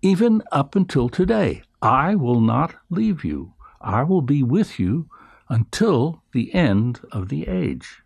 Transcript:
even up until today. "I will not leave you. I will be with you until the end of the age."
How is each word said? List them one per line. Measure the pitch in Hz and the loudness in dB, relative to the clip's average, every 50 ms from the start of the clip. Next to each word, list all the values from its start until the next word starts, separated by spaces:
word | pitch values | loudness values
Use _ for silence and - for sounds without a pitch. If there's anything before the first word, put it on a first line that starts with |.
even | - 190 196 175 226 240 220 220 - - | 4 2 4 4 4 4 2 2 0 -2
up | - 143 143 - - | -2 -2 -2 0 0
until | 202 180 180 - 139 120 123 | 0 0 2 0 0 0 0
today. | - - 185 190 226 220 185 110 71 - - _ _ _ | 0 -2 0 0 2 0 0 0 -2 -4 -12 _ _ _
"I | - 110 120 131 147 175 214 | 0 2 2 2 2 2 0
will | 202 135 120 123 120 | 0 2 2 2 2
not | 110 110 113 127 151 170 - - _ _ | 2 2 2 0 -2 -2 -6 -14 _ _
leave | 175 185 220 220 190 147 | -4 -2 0 0 -2 -2
you. | - 80 76 71 - - _ _ - - _ _ | -4 -6 -6 -6 -8 -12 _ _ -20 -20 _ _
I | - - 98 110 | -8 -4 -2 -2
will | 135 165 190 185 | 0 2 0 0
be | 135 120 143 147 | 2 2 0 0
with | 131 117 131 202 220 - - - | 2 2 2 0 0 -2 -2 -4
you | 92 92 110 170 160 - - - - - - - _ _ | -2 -2 -2 -2 -4 -8 -16 -20 -20 -20 -20 -20 _ _
until | 123 113 107 - - - 214 233 175 120 123 160 165 - _ _ | -2 -2 -2 -2 -2 0 2 2 2 2 0 -2 -4 -8 _ _
the | - 131 110 - - | -4 -4 -4 0 0
end | 185 170 123 98 101 113 123 120 - - - | 0 2 2 2 2 0 0 -4 -8 -12 -10
of | - 107 92 98 | -8 -8 -6 -6
the | 135 147 - | -6 -8 -6
age." | - 185 185 170 - - 62 - - - - _ | -4 -4 -2 -2 -4 -6 -8 -12 -18 -20 -20 _